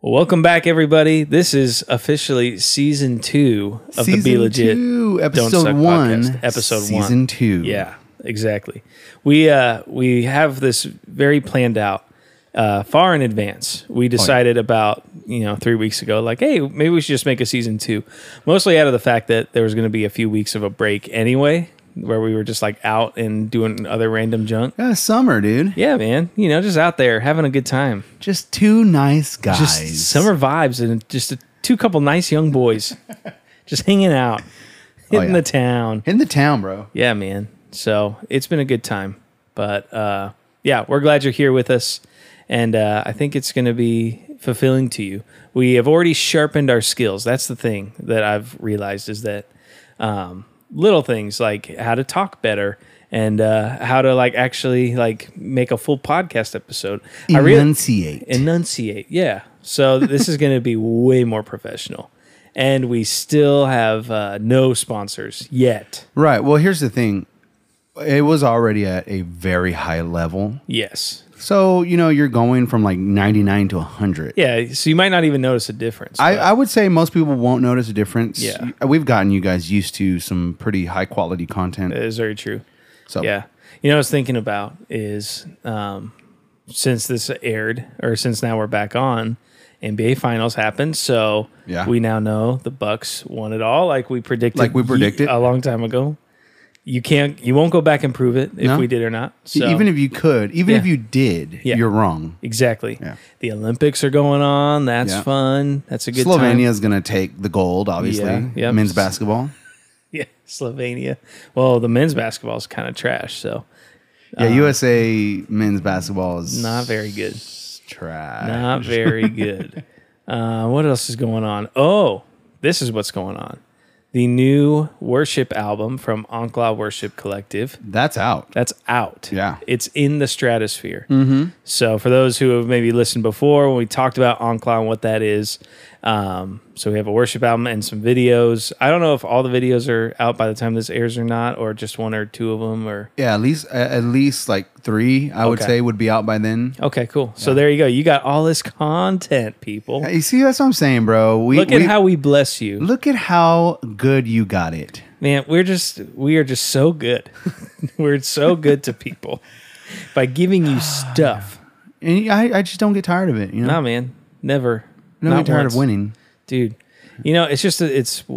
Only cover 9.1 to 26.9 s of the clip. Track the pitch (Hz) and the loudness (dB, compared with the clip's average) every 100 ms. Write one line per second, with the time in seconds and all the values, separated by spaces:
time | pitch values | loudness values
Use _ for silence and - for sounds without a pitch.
9.1 | - 143 147 156 143 123 113 - 120 127 | -4 4 6 6 6 4 0 -6 -2 2
10.1 | 123 120 139 156 131 135 117 - - - | 2 2 2 0 2 0 0 -6 -12 -16
11.1 | - 143 147 135 131 123 110 104 98 _ | 0 2 2 0 0 0 0 -2 -4 _
12.1 | _ _ _ _ - 110 101 101 151 185 | _ _ _ _ -2 0 0 2 4 4
13.1 | 165 127 107 101 - - - - 120 123 | 4 0 -2 -4 -6 -10 -10 -8 0 0
14.1 | 120 101 127 123 117 110 113 107 107 _ | 2 4 4 4 2 2 2 2 -2 _
15.1 | - - 120 104 104 117 113 110 - - | -20 -10 -4 -4 -2 0 0 0 -4 -4
16.1 | 107 117 117 285 247 139 151 156 170 143 | -2 -2 0 0 2 -2 0 2 2 0
17.1 | 135 147 120 117 127 117 107 - 110 - | -2 0 -2 -2 -2 -2 -4 -4 -6 -6
18.1 | - - - - 185 196 165 147 123 - | -20 -20 -8 2 2 4 4 4 2 2
19.1 | 117 - 113 113 117 113 110 113 110 104 | 0 2 -2 0 0 0 0 -2 -2 -4
20.1 | - 113 107 104 110 104 104 107 104 - | -2 -2 -2 -4 -4 -6 -2 -2 -2 -4
21.1 | 110 113 127 143 165 165 _ _ - 110 | -2 0 2 2 0 -2 _ _ -12 -4
22.1 | 110 110 110 107 110 107 104 - 110 113 | -2 0 -2 -4 -4 -4 -4 -2 0 -2
23.1 | - 113 107 107 117 110 101 104 113 113 | -4 -4 -4 -2 0 -2 -2 -6 -2 -2
24.1 | 110 113 110 107 113 123 - 247 196 - | 0 -2 -2 -2 -2 -2 -2 -2 0 0
25.1 | 220 254 113 104 113 190 170 247 139 110 | 2 4 2 2 2 0 0 0 2 0
26.1 | 131 170 - 196 151 202 165 170 | 0 -2 -2 0 2 2 2 0